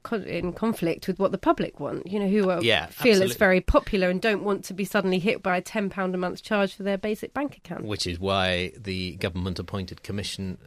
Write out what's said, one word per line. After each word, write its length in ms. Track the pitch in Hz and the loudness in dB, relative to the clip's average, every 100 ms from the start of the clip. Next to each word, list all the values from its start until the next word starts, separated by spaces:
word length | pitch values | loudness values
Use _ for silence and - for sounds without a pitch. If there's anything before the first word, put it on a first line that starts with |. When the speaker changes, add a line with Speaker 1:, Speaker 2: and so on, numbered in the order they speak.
Speaker 1:
co-, 140 | - 220 | -6 -6
in 380 | - 175 180 | -4 -4 -4
conflict 520 | 175 226 220 165 160 - | -2 -2 0 -2 -2 -4
with 140 | 185 | 0
what 120 | 190 | 0
the 60 | 190 | 2
public 420 | - - - - | 0 2 0 -4
want, 280 | 139 - 175 | -6 -6 -4
you 120 | 208 | -2
know, 80 | 196 | 2
who 220 | 214 190 | 4 4
are, 140 | 175 | 2
Speaker 2:
Yeah, 240 | 117 98 82 | 4 4 2
Speaker 1:
feel 240 | - 247 | 2 6
Speaker 2:
absolutely. 140 | 196 190 | 6 4
Speaker 1:
it's 80 | 120 | 4
very 260 | 196 185 | 4 6
popular 480 | - 294 - 202 180 | 6 4 4 2 2
and 100 | 180 | 2
don't 240 | 226 196 | 0 0
want 220 | 202 196 - | 0 -2 -4
to 80 | |
be 120 | 190 185 | -6 0
suddenly 340 | 214 185 185 | 2 2 2
hit 240 | 185 - | 2 0
by 140 | 190 180 | 0 -2
a 40 | |
ten 260 | - 226 196 | -2 -4 -4
pound 240 | 202 185 185 | -2 -4 -2
a 20 | |
month 240 | 180 185 | -4 -6
charge 320 | - 208 196 | -2 0 0
for 80 | - | -2
their 160 | 196 196 | -4 -2
basic 340 | 214 214 - | -2 -4 -6
bank 260 | 262 285 - | -6 -6 -8
account. 260 | - - | -12 -8
Speaker 2:
Which 240 | 110 101 92 | -6 -4 -4
is 120 | 85 | -2
why 520 | 95 98 92 90 90 - | 0 2 2 2 -2 -6
the 420 | 92 92 92 92 | -6 -4 -4 -2
government-appointed 840 | 101 87 92 87 87 101 90 - | -4 -2 -4 -4 -6 -6 -8 -10
commission, 560 | - 104 98 - 95 90 | -10 -8 -8 -8 -8 -10